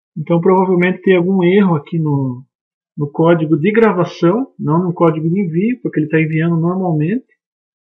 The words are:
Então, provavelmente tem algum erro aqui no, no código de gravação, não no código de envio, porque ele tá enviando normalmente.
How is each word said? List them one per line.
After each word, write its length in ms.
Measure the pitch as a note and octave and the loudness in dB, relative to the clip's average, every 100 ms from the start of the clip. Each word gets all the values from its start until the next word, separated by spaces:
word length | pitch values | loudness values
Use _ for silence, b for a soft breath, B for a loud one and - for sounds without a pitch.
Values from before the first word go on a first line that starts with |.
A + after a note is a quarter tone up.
| _ - | _ -10
Então, 240 | D3 E3+ | -2 0
provavelmente 640 | F3 F#3 F#3 F3 F3+ F3+ | 2 2 2 2 0 0
tem 140 | - F#3 | 2 2
algum 260 | F3 F#3+ | 2 2
erro 320 | F3 G3 G3 | 2 4 2
aqui 240 | D#3+ - E3+ | 0 -2 -4
no, 480 | D#3 C#3 C3 B2 C#3 _ _ _ _ - | -2 -2 -4 -6 -14 _ _ _ _ -8
no 100 | C#3+ | -6
código 440 | - E3 E3+ D3+ D#3 | 0 2 2 2 0
de 140 | F3+ | 2
gravação, 840 | G#3+ A3 F3+ E3 - E3+ G#3+ C4+ - | 2 2 2 -2 0 0 0 -4 -6
não 240 | C#3+ E3 | -2 -2
no 100 | F#3 | -2
código 380 | E3+ E3+ D#3+ D#3+ | 0 0 0 -2
de 100 | F#3+ | -2
envio, 400 | F#3 E3 A3 B3 | -2 -2 -2 -2
porque 200 | - - | -6 -4
ele 80 | D3+ | -2
tá 120 | D#3+ | 0
enviando 360 | D#3 D#3 E3+ E3+ | 0 0 0 0
normalmente. 680 | E3 F#3 F#3 D#3 D#3 A#3+ - _ _ _ _ _ _ | -2 -2 -2 -2 -2 -4 -8 _ _ _ _ _ _